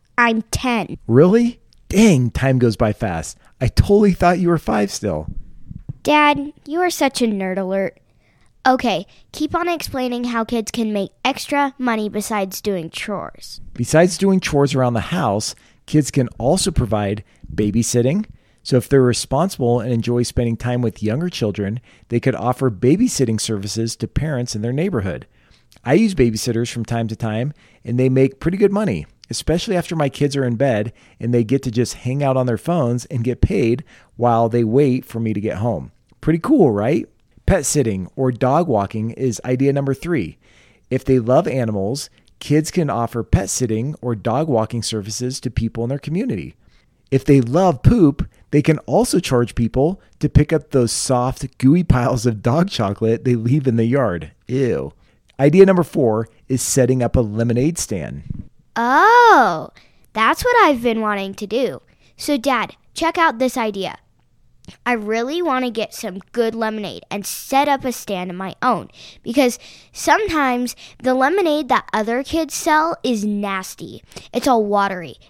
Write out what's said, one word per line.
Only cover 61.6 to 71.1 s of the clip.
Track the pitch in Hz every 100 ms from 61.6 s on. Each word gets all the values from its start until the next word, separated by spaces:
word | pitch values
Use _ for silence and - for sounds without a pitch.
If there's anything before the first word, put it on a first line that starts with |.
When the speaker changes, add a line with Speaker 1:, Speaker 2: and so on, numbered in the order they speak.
| 233 131 - _ _ _
Speaker 1:
So, | - 285
Dad, | 277 240 190 - _
check | - 330 330
out | 330 226
this | 254 254
idea. | 220 196 180 - _ _ _ _ _ _ - - 240
I |
really | 233 208 226 240 330
want | 349 262 254
to |
get | 220 214
some | - 214 185 -
good | 233 226 226
lemonade | 220 220 196 87 -
and | 202 196
set | - - 269 294
up | 269
a | 262
stand | 240 - 190 185
of | 180
my | 190 -
own | 254 190 - - - -
because | - 233 254 - - - _
sometimes | - - 330 415 320 269 247 247 - - -
the | 254